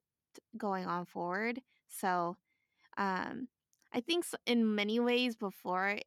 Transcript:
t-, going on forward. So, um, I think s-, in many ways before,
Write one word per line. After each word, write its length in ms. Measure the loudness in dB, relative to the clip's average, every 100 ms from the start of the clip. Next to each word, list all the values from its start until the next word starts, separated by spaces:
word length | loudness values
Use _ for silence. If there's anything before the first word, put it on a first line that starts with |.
| _ _ _
t-, 80 | -20 _ -6
going 300 | -2 -2 -2
on 180 | -4 -4
forward. 560 | -6 -2 -2 -2 -4 -10 _ _
So, 500 | -4 0 2 0 -4 _ _ _ _ _ -2
um, 520 | 0 0 -2 -6 -10 _ _ _ _
I 80 | -6
think 240 | 0 -2
s-, 100 | -2 -6 0
in 280 | 4 4
many 260 | 2 2 2
ways 360 | 4 4 2 0
before, 640 | -6 -6 -2 0 0 -2